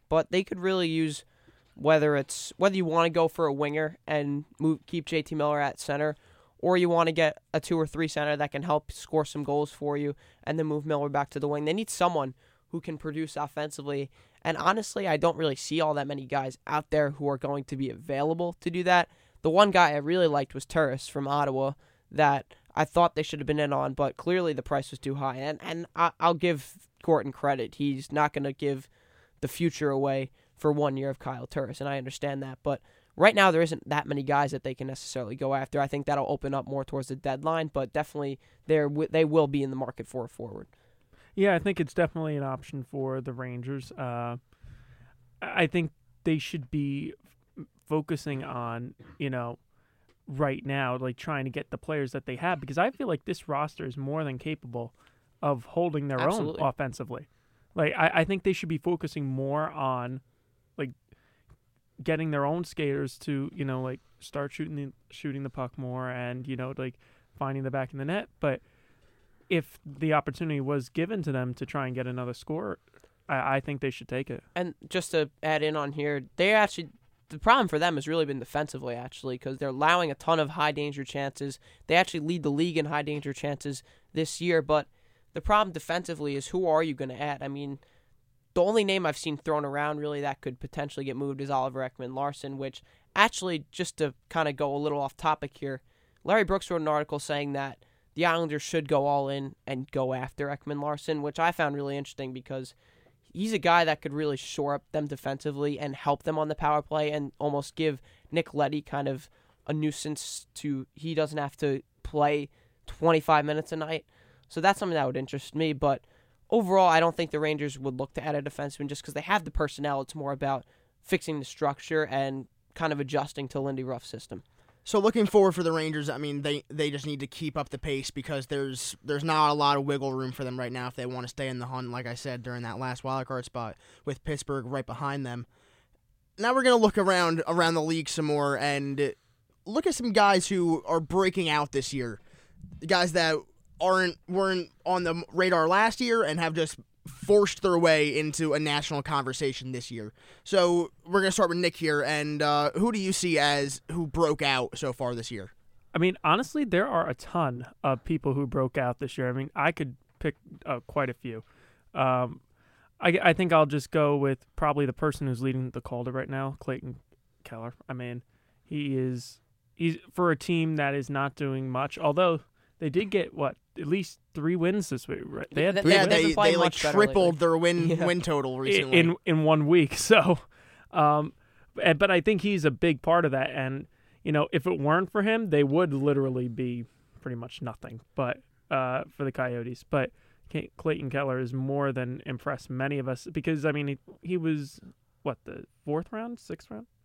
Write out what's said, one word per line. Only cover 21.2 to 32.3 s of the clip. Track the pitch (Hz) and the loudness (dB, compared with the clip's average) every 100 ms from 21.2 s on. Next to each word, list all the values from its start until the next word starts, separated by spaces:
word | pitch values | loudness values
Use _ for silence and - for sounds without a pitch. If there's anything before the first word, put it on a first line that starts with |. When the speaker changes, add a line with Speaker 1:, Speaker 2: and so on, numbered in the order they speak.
| 139 | 0
Speaker 1:
Ottawa | 143 143 131 135 143 _ _ _ | 2 2 0 -2 -4 _ _ _
that | - 147 139 - - _ | 4 6 4 -2 -18 _
I | - | -2
thought | 156 175 170 | 2 4 4
they | - | 2
should | 156 147 | -4 -4
have | 143 | -2
been | 151 | 0
in | 143 | 0
on, | 139 139 | 0 -2
but | 135 135 - | 0 -2 -2
clearly | 170 180 175 | -2 0 0
the | 131 | -2
price | - 139 - | -2 -4 -4
was | 139 | -8
too | 139 | -6
high. | 139 135 127 | -4 -4 -4
And, | 143 147 | -6 -6
and | 180 170 170 - | -8 -8 -6 0
I, | 170 - | 0 2
I'll | 170 | 2
give | 170 175 151 - - _ _ | 4 2 -2 -6 -20 _ _
Gorton | - 151 135 | 2 2 2
credit. | - 143 135 107 - | -4 -2 0 -4 -4
He's | 143 135 143 | -4 -4 -4
not | 147 147 | 0 0
gonna | 147 139 | 0 -6
give | 135 143 135 - _ _ _ _ _ | -4 -4 -4 -8 _ _ _ _ _
the | 135 | -8
future | - 170 - 151 | 0 -2 0 0
away | 135 139 135 131 _ _ - | 0 0 0 -4 _ _ -2
for | 156 | 0
one | 147 147 135 | 2 2 0
year | 135 | -4
of | 131 | -6
Kyle | 131 131 123 | -8 -8 -8
Turris, | 151 120 - | -6 -6 -6
and | 139 | -6
I | 139 | -6
understand | 131 - 143 | -6 -6 -6